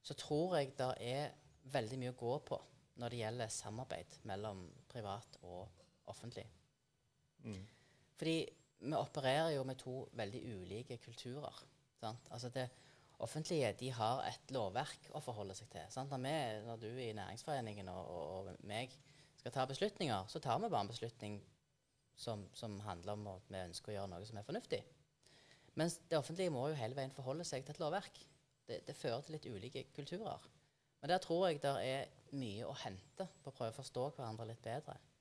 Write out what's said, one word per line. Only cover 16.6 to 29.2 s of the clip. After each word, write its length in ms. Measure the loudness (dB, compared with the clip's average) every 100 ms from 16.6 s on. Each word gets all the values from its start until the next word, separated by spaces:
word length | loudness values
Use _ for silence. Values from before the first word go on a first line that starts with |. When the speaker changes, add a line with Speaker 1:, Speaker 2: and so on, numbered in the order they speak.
| -2
Speaker 1:
når 160 | -4
du 80 | -4
i 240 | -2 -2
næringsforeningen 760 | -2 -4 -6 -2 0 0 -4 -4
og, 180 | -4 -4
og, 400 | -2 -2 -2 -6
og 160 | -8
meg 320 | -4 -2 -2 -8 -20 -20 -20 -8
skal 160 | -2
ta 140 | 2 2
beslutninger, 600 | 4 2 4 4 4 2
så 120 | -2
tar 200 | 2 4
vi 100 | 6
bare 120 | 4
en 60 | 4
beslutning 540 | 0 -4 -4 -6 -6 -10 -20 _ _ _ _ _ -8
som, 300 | -4 -2 -4
som 240 | -8 -6 -4
handler 340 | -4 -4 -2
om 120 | -4 -4
at 200 | -8 -6
vi 80 | -4
ønsker 340 | -4 -6 -4
å 40 | -4
gjøre 160 | -2
noe 140 | -4 -6
som 120 | -8
er 80 | -4
fornuftig. 380 | -4 -2 -4 -4 -20 _ _ -20 -20 -20 -20 -8 2
Mens 220 | 2 2 2
det 120 | 2
offentlige 340 | 2 2 2
må 140 | 4 2
jo 80 | 2
hele 180 | 0 0
veien 160 | -4
forholde 320 | -2 -2 -2
seg 220 | 0 -2 -4
til 80 |
et 80 | 0
lovverk. 380 | 2 2 -2 -14 -20 -20 _ _ -8
Det, 160 | -6 -6
det 100 | -2
fører 280 | 2 2